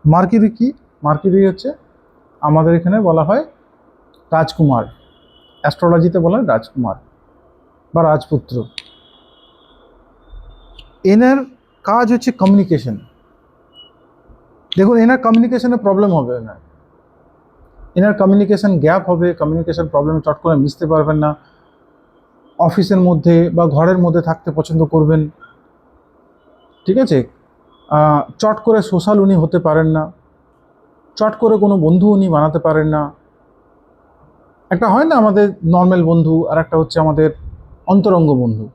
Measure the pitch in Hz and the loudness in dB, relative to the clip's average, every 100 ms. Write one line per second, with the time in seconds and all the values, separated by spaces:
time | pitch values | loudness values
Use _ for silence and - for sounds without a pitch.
0 | 147 165 185 220 214 226 247 - _ _ | 2 2 2 0 0 -2 -6 -6 _ _
1 | 147 151 190 190 190 190 262 311 _ _ | -4 -2 0 2 0 -2 -12 -12 _ _
2 | _ _ _ _ 151 156 160 170 175 214 | _ _ _ _ 0 2 2 0 0 0
3 | 190 160 156 240 320 _ _ _ _ _ | 0 0 0 -2 -4 _ _ _ _ _
4 | _ _ _ 160 156 - 151 120 104 - | _ _ _ -4 -4 0 0 0 -6 -16
5 | _ _ _ _ _ _ 147 - 175 170 | _ _ _ _ _ _ -6 -2 0 2
6 | 170 180 165 214 202 113 - 135 113 95 | 0 0 -2 -2 -2 -4 -4 -8 -8 -8
7 | _ _ _ _ _ _ _ _ _ 165 | _ _ _ _ _ _ _ _ _ -2
8 | 160 151 - 147 - 123 113 - - _ | 0 0 -2 -6 -6 -10 -10 -16 -20 _
9 | _ _ _ _ _ _ _ _ _ _ | _ _ _ _ _ _ _ _ _ _
10 | _ _ _ - - - - - - _ | _ _ _ -20 -20 -20 -20 -20 -20 _
11 | 190 208 254 269 262 _ _ _ - 226 | 0 4 4 2 -4 _ _ _ -4 -2
12 | 233 240 247 - 190 202 185 151 123 101 | 0 0 -2 -2 2 2 2 -2 -4 -10
13 | - _ _ _ _ _ _ - - _ | -14 _ _ _ _ _ _ -20 -20 _
14 | _ _ _ - _ _ _ 175 196 233 | _ _ _ -20 _ _ _ 0 2 4
15 | 226 262 233 226 233 247 247 240 202 190 | 2 2 2 2 2 -2 -2 -2 0 0
16 | 208 165 123 123 110 98 _ _ _ _ | 2 0 -2 -8 -12 -20 _ _ _ _
17 | _ _ _ _ _ _ _ - - 180 | _ _ _ _ _ _ _ -20 -8 -2
18 | 208 208 196 196 202 202 208 175 147 185 | 0 2 2 2 2 0 0 0 2 0
19 | 180 175 175 170 151 160 165 160 156 143 | -2 -2 -2 -2 -4 -4 -6 -6 -2 -2
20 | 147 160 151 147 165 151 143 - 160 156 | -2 -2 -4 -4 0 0 0 -4 -2 0
21 | 151 151 151 151 _ _ _ _ _ _ | 0 -2 -2 -6 _ _ _ _ _ _
22 | _ _ _ _ _ - 165 202 185 196 | _ _ _ _ _ -4 -2 0 0 2
23 | 180 160 175 165 170 170 170 143 170 185 | 2 2 2 2 2 0 0 2 2 2
24 | 175 165 165 160 - 151 151 160 156 160 | 2 0 -2 -6 -6 -6 -4 -2 0 0
25 | 156 160 151 _ - _ _ _ _ _ | 2 0 -2 _ -20 _ _ _ _ _
26 | _ _ _ _ _ _ _ _ - 214 | _ _ _ _ _ _ _ _ -2 -2
27 | 262 143 117 _ _ _ _ _ - 151 | 2 0 -2 _ _ _ _ _ -4 0
28 | 151 147 - - 214 214 233 220 - 180 | 2 0 -4 -4 -4 -2 0 0 0 -4
29 | 180 208 196 185 165 180 165 156 160 156 | 0 2 2 2 0 -2 0 0 0 -2
30 | 156 - _ _ _ _ _ _ _ _ | -6 -14 _ _ _ _ _ _ _ _
31 | _ - 214 214 233 220 208 196 156 180 | _ -6 -6 -2 0 2 2 2 2 2
32 | 208 202 190 151 156 160 160 156 156 151 | 4 2 2 0 0 -2 -2 0 0 -2
33 | 147 - _ _ _ _ _ _ _ _ | -6 -10 _ _ _ _ _ _ _ _
34 | _ _ _ _ _ _ _ 185 226 214 | _ _ _ _ _ _ _ -2 0 2
35 | 320 285 214 202 208 196 165 175 180 185 | 2 2 2 2 0 0 0 2 4 2
36 | 165 170 160 160 - 156 160 160 160 165 | 2 2 2 0 0 -4 -2 -2 -2 -2
37 | 156 147 156 - - - - - - 196 | 0 2 0 -2 -18 -20 -20 -14 0 0
38 | 208 180 156 131 120 107 110 | 2 2 2 0 -2 -6 -10